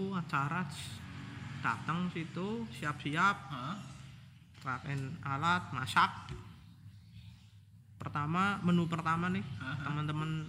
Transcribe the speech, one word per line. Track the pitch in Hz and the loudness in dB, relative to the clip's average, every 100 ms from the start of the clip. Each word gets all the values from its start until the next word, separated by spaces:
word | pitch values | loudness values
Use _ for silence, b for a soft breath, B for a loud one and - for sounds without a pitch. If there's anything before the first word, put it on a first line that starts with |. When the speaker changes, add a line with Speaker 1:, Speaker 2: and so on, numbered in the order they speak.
| 190 | 0
Speaker 1:
acara | 190 165 143 143 170 185 | 0 2 2 2 0 -2
s-, | - - - - - - - - - | -4 -8 -8 -10 -10 -8 -8 -8 -2
datang | 127 113 - 165 180 | 0 0 0 0 0
situ, | 170 156 170 196 226 220 | -2 -4 -2 -2 -2 -4
siap-siap. | - 151 147 147 156 196 196 - | -4 -2 -2 0 4 4 4 -4
Speaker 2:
Heeh. | 131 131 202 - - - - - - - - | -6 -6 -6 -10 -14 -16 -16 -18 -20 -20 -10
Speaker 1:
Rasain | 135 127 147 139 135 165 | -4 -4 -2 -4 -4 -6
alat, | 139 139 165 180 - | -2 2 4 4 2
masak. | 127 131 175 185 - - - - - - - - - - - - - - - - - - - | -4 4 8 6 4 -8 -10 -10 -16 -18 -18 -18 -18 -18 -16 -16 -18 -20 -20 -20 -20 -20 -10
Pertama, | 147 151 147 175 196 202 | -6 -2 0 4 2 2
menu | 175 175 165 | 4 6 4
pertama | 165 160 165 180 | 2 2 2 2
nih, | 190 | 0
Speaker 2:
Heeh. | - - 135 - | -2 -6 -4 -4
Speaker 1:
teman-teman | 143 147 151 151 156 160 | -2 0 0 0 0 -2